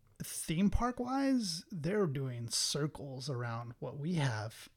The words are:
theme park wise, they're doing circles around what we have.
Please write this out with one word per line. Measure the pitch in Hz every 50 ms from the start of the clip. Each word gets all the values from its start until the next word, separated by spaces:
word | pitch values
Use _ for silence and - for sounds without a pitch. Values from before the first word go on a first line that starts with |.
| _ - - -
theme | - - - - - - 160 175 202 196
park | - - 233 247 240 -
wise, | 247 247 262 269 277 269 262 247 214 180 160 175 - -
they're | 214 156 139 170 214 214 196
doing | 151 131 139 135 131 120 117 117 117
circles | - - - - - 143 151 143 - - 135 139 131 135 123 147
around | 127 120 123 120 117 120 117 117 120 -
what | 147 127 139 143
we | 143 170 185
have. | 156 139 131 110 107 107 113 - - - - _